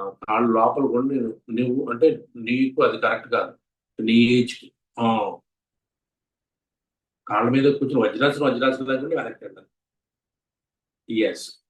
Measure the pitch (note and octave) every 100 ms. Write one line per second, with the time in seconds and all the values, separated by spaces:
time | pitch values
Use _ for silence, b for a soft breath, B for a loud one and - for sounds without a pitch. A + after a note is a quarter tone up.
0 | G2 - - A2 A#2 A2+ A#2 C#3 C3+ A#2+
1 | C3+ C3 A2+ - - A#2 B2+ C3 A#2+ A#2
2 | D#3+ - - A#2 A2+ B2+ C3 - B2 A2+
3 | A#2+ - - - - - _ _ _ -
4 | A2 A#2 A#2+ B2 A#2 - - _ _ -
5 | A#2 A2+ - - _ _ _ _ _ _
6 | _ _ _ _ _ _ _ _ _ _
7 | _ _ - G#2 A#2+ C3+ C#3 C#3 C3+ C3+
8 | G#2 A2 C#3+ - C#3 A#2+ C3 C3 C3 C3
9 | D3 D3+ A2+ - G#2 - _ _ _ _
10 | _ _ _ _ _ _ _ _ _ _
11 | - A2 G2+ - - -